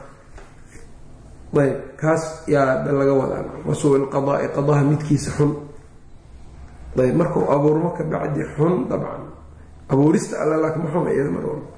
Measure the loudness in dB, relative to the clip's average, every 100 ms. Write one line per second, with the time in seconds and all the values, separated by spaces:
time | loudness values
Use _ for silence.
0 | -18 -20 -20 -20 -20 -20 -20 -20 -20 -20
1 | -20 -20 -20 -20 -2 2 2 0 -8 -2
2 | 0 0 -2 -8 0 2 4 2 0 2
3 | 4 4 2 -4 -8 -6 -4 0 4 4
4 | 2 0 0 0 0 0 2 4 4 2
5 | 2 0 0 0 0 0 -8 -18 -20 -20
6 | -20 -20 -20 -20 -20 -18 -18 -16 -4 0
7 | 2 2 2 0 2 2 4 2 0 -4
8 | -4 -4 -2 -4 -4 0 2 2 -2 -4
9 | -6 -10 -12 -16 -20 -20 -20 -18 0 4
10 | 4 4 0 -2 0 0 0 -2 -2 -2
11 | 0 0 0 -2 -4 -6 -10